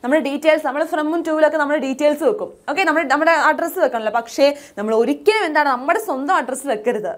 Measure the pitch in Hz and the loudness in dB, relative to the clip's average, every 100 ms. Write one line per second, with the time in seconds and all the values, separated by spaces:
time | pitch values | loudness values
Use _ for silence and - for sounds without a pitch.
0 | 247 311 269 285 311 311 302 277 320 330 | 2 0 0 0 2 2 0 -4 -2 -2
1 | 302 339 330 311 302 311 285 302 262 262 | -2 -2 -2 2 2 2 0 0 -2 0
2 | 294 294 294 - 180 - - 294 370 311 | 0 2 0 0 -8 -10 -6 -2 0 0
3 | 294 285 320 311 285 311 330 370 285 233 | 0 2 4 4 2 2 -2 0 0 0
4 | 220 226 226 - 285 285 - - 214 220 | -2 -2 -4 2 2 2 -12 -8 -2 0
5 | 233 285 - 440 349 302 285 247 277 440 | 0 2 2 2 0 0 0 0 0 -2
6 | 440 262 285 359 262 254 277 220 233 220 | -2 -6 0 0 -2 -8 -6 -4 -2 -4
7 | 180 | -6